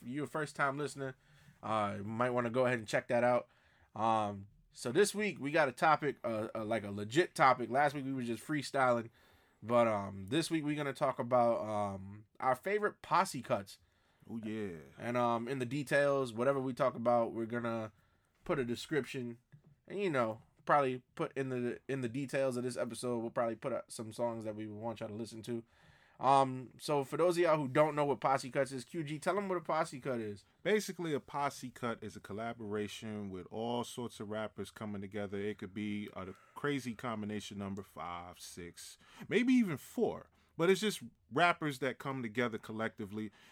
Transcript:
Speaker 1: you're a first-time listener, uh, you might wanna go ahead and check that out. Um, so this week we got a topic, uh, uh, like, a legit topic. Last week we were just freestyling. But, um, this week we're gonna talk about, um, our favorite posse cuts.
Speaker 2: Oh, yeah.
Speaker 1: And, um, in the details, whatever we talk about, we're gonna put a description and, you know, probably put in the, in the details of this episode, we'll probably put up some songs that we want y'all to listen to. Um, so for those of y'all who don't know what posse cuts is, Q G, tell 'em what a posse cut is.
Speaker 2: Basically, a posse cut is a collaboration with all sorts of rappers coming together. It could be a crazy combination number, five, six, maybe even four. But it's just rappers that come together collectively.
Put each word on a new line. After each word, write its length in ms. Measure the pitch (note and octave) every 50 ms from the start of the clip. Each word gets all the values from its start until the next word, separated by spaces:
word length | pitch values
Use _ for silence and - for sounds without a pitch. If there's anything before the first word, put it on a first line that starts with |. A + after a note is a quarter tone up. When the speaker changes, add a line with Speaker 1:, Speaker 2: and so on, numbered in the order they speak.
Speaker 1:
you're 220 | - A#2+ B2+ D3 C#3+
a 20 | -
first-time 480 | - D#3+ D3+ C#3+ - - C#3+ C#3 C3+
listener, 400 | D3 D3 C3 - C#3 C3+ C3 C3 _ _ _ _ - - - - -
uh, 320 | - G#2+ A2 A2 G#2 G2+ G2+ G2+
you 60 | G2
might 260 | G#2+ A2+ A2+ B2 B2+
wanna 180 | B2 B2 A#2+ A#2
go 140 | A2+ C3 B2+
ahead 120 | B2 B2+ A#2
and 80 | G#2+ -
check 200 | - C3 - -
that 140 | B2 A#2+ A#2+
out. 240 | B2 B2 A#2+ - _ _ _ _ _ _ _ _ _ -
Um, 500 | G#2+ A2 A2+ A2+ A2 G#2+ G2+ G2+ G2 G2+ G2+ _ - _ _
so 200 | - - - B2
this 220 | C3 F3+ G#3 G3 -
week 240 | G3+ G#3+ G3+ C#3+ A2
we 100 | B2+ C#3+
got 180 | D3+ E3 D3+ C3
a 40 |
topic, 440 | - - F3+ D#3+ D3+ - D#3 C#3 A2 - -
uh, 220 | A#2 A2+ G#2+ A2 G#2+ -
uh, 100 | A2+ A2
like, 200 | G#2 A#2 G#2+ G2
a 60 | G2+
legit 440 | G2+ G#2 G#2 G#2+ A#2+ E3 F3+ - -
topic. 340 | - D3+ C3 B2 B2 A#2+ A2
Last 240 | A#2+ C#3 D3+ C#3+ C#3
week 100 | D3 C3
we 60 | C3+ C3+
were 80 | C3
just 240 | A#2+ A#2 A#2 A2 -
freestyling. 640 | - D3+ D3 C3 - - C#3 C3 B2+ A#2+ A#2 A2 A#2 _ _ _ _ _ _ _ _ _ -
But, 260 | - A2 A#2+ A#2+ A#2 A2+
um, 380 | G#2+ G2+ G2 G2 G2 G2 F#2+ F#2+
this 200 | B2+ E3 D#3 -
week 120 | E3 D#3+ C#3+
we're 120 | D3 D3+
gonna 160 | D3 D3 C#3 C3
talk 240 | - D3+ C3 B2 -
about, 420 | B2 A#2+ B2+ B2 A#2+ A#2 A2+ - G#2+ G#2+
um, 560 | G#2+ G#2 G#2 G2 G2 F#2+ F#2+ G2 G2+ G#2+ A2 _ _ -
our 160 | A#2+ C3 B2+
favorite 480 | - - F#3+ G3+ G#3+ G#3 G3 - _
posse 400 | - - D3+ F3 F#3+ F#3 - B2+
cuts. 360 | - - B2 G2+ G2 - - - _ _ _ _ _ _ _ _ - -
Speaker 2:
Oh, 100 | A2 A#2 G#2+
yeah. 240 | G#2+ A2 A2 G#2 F#2+ E2+ D#2 C#2+ C#2 - -
Speaker 1:
And, 180 | G#2+ A#2 A#2+
um, 320 | B2 A#2+ A#2 A#2 A#2 A#2 A#2+
in 100 | C#3 C3
the 80 | B2
details, 680 | A#2 C#3 D3 C3+ - D#3 C#3+ C#3+ C#3+ C#3 C#3 C3+ A#2+
whatever 280 | A2 A2+ B2 C#3 C#3 C3+
we 120 | C3 C3+
talk 220 | B2 - C#3 B2 -
about, 380 | - A2+ A#2+ A#2+ A#2 A#2 F#2+
we're 120 | E2+ A2+ A2+
gonna 440 | A2 A#2 A#2+ A#2 A#2 A2+ A2+ A2 A2 - _ _ _ _ _ _ _ _ _ -
put 140 | - E3+ C#3+
a 40 | B2
description 720 | A#2+ A#2 - - - D#3+ C#3+ B2 - - C3+ A#2+ A#2 A#2 A#2+ _ _ - - _ - _ _ _ -
and, 100 | D#3+ G3
you 80 | G3+ F3+
know, 300 | D3 C3 A#2 A2 A2 A#2 - _ _ _ -
probably 380 | - D#3 D3 C#3 C3 B2+ B2+ - _ -
put 160 | - D#3+ - -
in 120 | C3 C3+ C3
the, 280 | B2+ B2 B2 B2 G2 - _ -
in 120 | C3+ C3+
the 80 | B2+ A2+
details 480 | A2+ C#3 C#3+ B2+ - C#3 C3+ C3 B2
of 60 | B2 B2
this 120 | B2+ - -
episode, 400 | B2 A#2 A2+ - - B2 A#2+ A#2
we'll 120 | A2+ A#2
probably 260 | - C3 A#2 A#2 A2+
put 160 | G#2+ - C3+ A2+
up 100 | - - -
some 240 | - - A2 A2 G#2+
songs 300 | - A#2+ A#2 A2+ A#2 G#2+
that 80 | A2 G#2
we 100 | G#2+ A2 G#2+
want 320 | G#2 G#2 A2+ A#2 A2 -
y'all 80 | A2+ G#2
to 40 | G#2
listen 280 | A2 A2+ G#2 A2+ A2+
to. 200 | A2 B2 A#2+ A#2 A2+ _ _ _ _ - - _ _ _ _ -
Um, 480 | A#2 C3 C#3 C#3 C3+ C3 B2+ B2+ B2 A2 - -
so 240 | - - D3 C#3+
for 140 | C3+ - D3
those 200 | D3 E3 F3+ E3+
of 60 | F3
y'all 140 | F3 D#3+ D#3
who 100 | D3+ C#3+
don't 300 | B2+ B2+ D3+ D3+ D#3 D3
know 80 | D3 D3
what 160 | C#3+ C3 -
posse 300 | - C#3 C3+ C3+ - B2+
cuts 200 | A#2+ D3 C3+ B2+
is, 120 | C3+ B2+ B2
Q 180 | - - E3+
G, 160 | D#3 C#3+ D#3 C#3+
tell 180 | - F#3 F3+
'em 120 | G#3 G3+ F#3+
what 80 | F#3 F3
a 20 |
posse 360 | D#3 - D#3+ D#3+ D#3+ - D#3 B2+
cut 200 | B2+ D3 B2 A#2
is. 240 | A2 G#2+ G2+ - - _ _ _
Speaker 2:
Basically, 500 | - F3 G#3+ G#3+ G3 - F3+ - E3+ E3 D3
a 40 | B2
posse 520 | - - - C#3+ C#3+ C#3 - - C3 B2+
cut 280 | - - B2+ A#2 A2+ -
is 120 | A2 G2+ E2+
a 60 | G#2
collaboration 1120 | - - G2 G#2+ A2+ A#2 A#2 A#2 A2 G2+ G#2 G#2+ G#2 G2+ - - A2+ A2 G#2+ G#2 G2+ G2
with 160 | F#2+ F#2 E2+ -
all 320 | - A2 A2+ A#2 A#2+ A#2+ A#2
sorts 360 | - - B2+ A#2+ A2 - -
of 80 | A2+ G2+
rappers 400 | G#2+ A2 G#2+ G#2 - - G2 -
coming 300 | - - A2+ G#2 G#2 G2
together. 380 | G2+ F#2+ G2 G#2 G#2 F#2+ G2+ G2+
It 160 | G2+ G#2+ G2+ -
could 140 | A2 F#2 F#2+
be 340 | A2 G#2+ G#2 G#2 G#2 G#2 - -
a 120 | F#2+ F#2 F#2+ F#2+ - - _ -
crazy 400 | - - C#3+ C#3+ C3+ B2 B2 A2
combination 640 | - - B2 A2 G#2+ G#2 G#2 G#2+ G#2 - - G#2+ G2+
number, 240 | G2+ G2 G2 G2+
five, 540 | F#2+ - - - D#2+ F2 F2 F2 F2 F2+ E2+ -
six, 580 | - - - F#2 F2 E2+ - - - - - _ _ - - - F#3+ -
maybe 240 | D3+ A3 B3 B3+ B3+
even 240 | B3 A3+ F3+ D3 B2
four. 480 | - - - B3 G#3+ D3+ E2+ - - - _ _ _ _ - -
But 100 | E3 F3+
it's 140 | F#3+ F3+
just 200 | G#3+ G#3 - - A#2+ A2+ _ _ _ -
rappers 460 | A2+ D3 E3+ F3 E3+ - E3 D3+ C3+ B2
that 200 | C#3+ C3 A2+ -
come 240 | - C#3 C3+ C3
together 360 | A#2+ A2 G#2 B2 B2 A#2 A2+ G2+
collectively. 720 | - - A2 G#2+ A2 A2 - - G#2+ F#2+ G#2 G#2+ G#2+ G2+ _ - - -